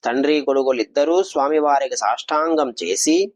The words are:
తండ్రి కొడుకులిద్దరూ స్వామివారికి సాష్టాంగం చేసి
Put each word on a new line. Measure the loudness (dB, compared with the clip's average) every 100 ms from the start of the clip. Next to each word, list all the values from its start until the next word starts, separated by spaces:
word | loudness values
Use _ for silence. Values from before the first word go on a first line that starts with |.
తండ్రి | -2 0 2 2
కొడుకులిద్దరూ | 2 0 2 -2 -2 -2 2 2
స్వామివారికి | 0 -2 0 2 2 0 0 -4
సాష్టాంగం | -2 -4 -2 -2 0 0 -2 -4
చేసి | -4 -2 0 0 0